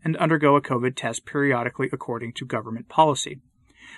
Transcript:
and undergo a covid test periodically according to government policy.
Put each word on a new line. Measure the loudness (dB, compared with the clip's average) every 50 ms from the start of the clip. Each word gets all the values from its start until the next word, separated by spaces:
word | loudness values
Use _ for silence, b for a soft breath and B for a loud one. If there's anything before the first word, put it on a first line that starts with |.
| -4
and | -4 0 0
undergo | 2 2 2 4 6 6 6
a | 6
covid | 4 2 0 0 0 0 -2
test | -2 -4 -4 -4 -6 -8
periodically | -6 -2 0 2 2 2 0 0 -4 -4 -4 -4 -4
according | -4 -6 -6 -8 -8 -6 -8 -10 -10
to | -10 -8
government | -4 -4 -4 -4 -6 -8 -10 -10 -4
policy. | 2 4 4 4 4 0 -4 -8 -10 -14 -16 _ _ _ _ B B B B B B